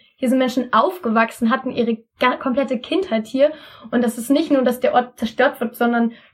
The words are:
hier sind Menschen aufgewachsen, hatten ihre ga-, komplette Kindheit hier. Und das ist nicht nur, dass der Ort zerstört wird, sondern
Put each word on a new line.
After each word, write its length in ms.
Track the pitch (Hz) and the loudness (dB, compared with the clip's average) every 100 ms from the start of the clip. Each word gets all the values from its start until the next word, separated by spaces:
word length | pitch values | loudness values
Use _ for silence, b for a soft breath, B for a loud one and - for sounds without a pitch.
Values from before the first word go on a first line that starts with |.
| B _ | B _
hier 100 | 254 | 0
sind 120 | 262 | 2
Menschen 340 | 254 262 - | 2 -2 0
aufgewachsen, 800 | 214 302 - 233 220 226 - 226 | 2 0 -2 -2 0 0 0 0
hatten 200 | 254 254 | 0 -2
ihre 280 | - 233 226 - _ | -2 -2 -2 -8 _
ga-, 160 | 254 285 | 0 0
komplette 440 | 269 247 277 240 | -2 -2 -2 -4
Kindheit 480 | - 330 381 220 220 | -4 -4 -2 -4 -4
hier. 240 | 262 294 302 B B 226 | 2 2 0 B B -4
Und 120 | 240 | 0
das 140 | 240 233 | 0 -2
ist 120 | 226 | 0
nicht 220 | 277 330 | 0 2
nur, 120 | 277 | 2
dass 180 | 247 240 | 2 0
der 120 | - | 0
Ort 240 | 240 240 - | 2 0 -4
zerstört 440 | 226 - 262 294 | -6 0 0 0
wird, 160 | 233 - | -6 -2
sondern 340 | 240 240 233 233 B | 0 2 0 -4 B